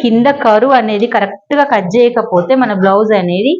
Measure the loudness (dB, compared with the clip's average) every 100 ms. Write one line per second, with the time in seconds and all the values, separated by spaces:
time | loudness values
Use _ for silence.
0 | 0 2 0 0 2 2 2 2 0 -2
1 | -2 -2 -4 -6 -4 -2 0 -2 0 2
2 | 2 0 -2 -2 0 0 0 0 0 2
3 | 2 0 0 -2 -2 -4